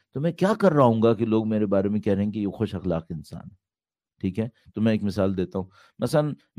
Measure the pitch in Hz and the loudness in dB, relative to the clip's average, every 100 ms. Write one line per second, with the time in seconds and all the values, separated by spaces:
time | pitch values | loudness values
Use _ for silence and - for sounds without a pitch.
0 | _ 135 147 - 190 214 196 147 123 113 | _ -6 -6 -2 0 2 4 6 6 6
1 | 113 107 113 110 110 107 107 98 98 104 | 4 2 2 0 0 0 0 0 0 -2
2 | 107 98 104 107 101 - 107 95 90 82 | 0 0 0 -2 -4 -4 -4 -4 -4 -4
3 | - 80 - - - - _ _ _ _ | -4 -12 -12 -18 -18 -20 _ _ _ _
4 | _ _ 98 92 113 - _ - 113 107 | _ _ -6 -4 -6 -10 _ -2 0 2
5 | 101 92 98 95 90 95 92 _ _ - | 0 -2 -2 -2 -4 -6 -10 _ _ -8
6 | 120 151 151 127 _ | -2 0 0 -4 _